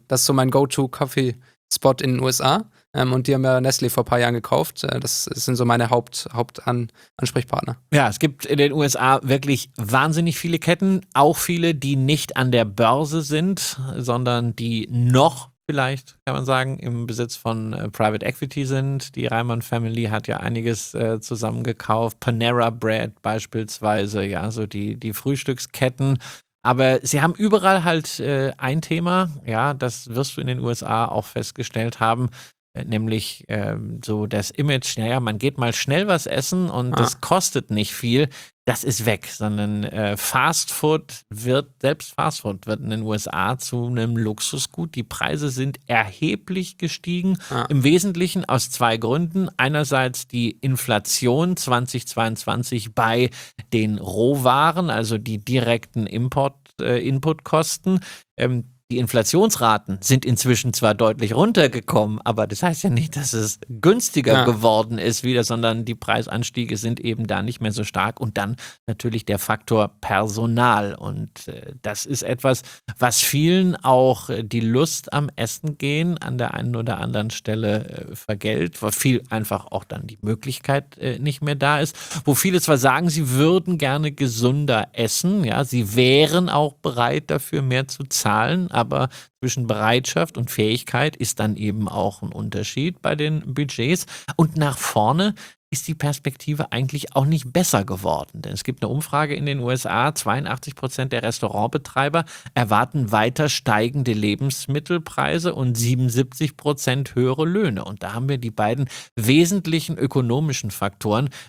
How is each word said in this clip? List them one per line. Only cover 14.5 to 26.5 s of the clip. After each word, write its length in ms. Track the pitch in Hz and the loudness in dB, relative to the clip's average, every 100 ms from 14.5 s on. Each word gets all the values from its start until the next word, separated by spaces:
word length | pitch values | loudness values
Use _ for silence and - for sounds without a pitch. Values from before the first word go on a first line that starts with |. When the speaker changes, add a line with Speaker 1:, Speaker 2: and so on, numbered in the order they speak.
| - | -2
Speaker 2:
die 320 | 117 113 - | -2 -2 -2
noch, 600 | 120 120 131 160 - - _ - | 2 6 6 6 2 -12 _ -4
vielleicht 460 | 143 131 135 - _ | -2 -2 -4 -12 _
kann 100 | - | -6
man 120 | 135 131 | -4 0
sagen, 340 | 131 131 131 | 0 0 -6
im 280 | 123 120 117 | -6 -6 -4
Besitz 280 | 113 120 - | -4 -6 -6
von, 380 | 113 113 110 | -4 -4 -4
äh, 160 | 101 104 | -6 -6
Private 360 | - 107 110 - | 0 0 0 -4
Equity 400 | - 135 147 131 | -6 -6 -6 -4
sind. 520 | 135 135 135 - 131 | -2 -2 -4 -6 -6
Die 100 | 120 | -2
Reimann 340 | 117 120 117 | -2 -2 -2
Family 440 | - 117 113 113 110 | -2 -4 -2 -2 -2
hat 240 | 110 113 | -2 -4
ja 80 | 104 | -4
einiges, 560 | - 113 117 110 - | -4 -2 -2 -4 -4
äh, 260 | 113 113 113 | -4 -2 -2
zusammengekauft. 1000 | - 110 110 117 117 110 - 110 113 - | -6 -6 -4 -4 -6 -4 -2 0 -2 -4
Panera 480 | - 113 117 123 117 | -2 0 2 2 0
Bread 520 | 113 110 110 113 - | 0 -2 -2 -4 -6
beispielsweise, 1040 | - 110 - 113 107 - 107 107 101 104 | -4 -4 -4 -6 -6 -4 0 0 0 -2
ja, 260 | 98 95 107 | -2 -4 -4
so 160 | 113 107 | -4 -6
die, 320 | 101 104 110 | -4 -6 -6
die 140 | 113 | -8
Frühstücksketten. 1080 | 101 135 139 - 127 - - 131 127 135 131 - - _ | -4 -2 -2 -2 -6 -6 -2 -2 0 0 0 -4 -20 _